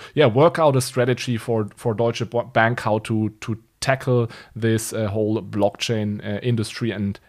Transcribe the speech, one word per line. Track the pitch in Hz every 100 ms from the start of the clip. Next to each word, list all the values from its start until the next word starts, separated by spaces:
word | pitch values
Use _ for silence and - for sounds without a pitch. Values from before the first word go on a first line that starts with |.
| -
yeah, | 147 135
work | 117 160 240
out | 151 131
a |
strategy | 127 127 123 123 - 113
for, | - 113 104 -
for | 120
Deutsche | 107 117 - 120
Bo-, | 120
Bank | 123 117 113 120
how | 110 107
to, | - 110 107 -
to | - 110 _ _
tackle | - 131 131 123 113 - - 110
this, | 113 113 -
uh, | 110 107
whole | 107 107 110
blockchain, | 98 107 101 - - 113 104 104 98
uh, | 101
industry | 123 113 104 - 113
and, | 98 101 -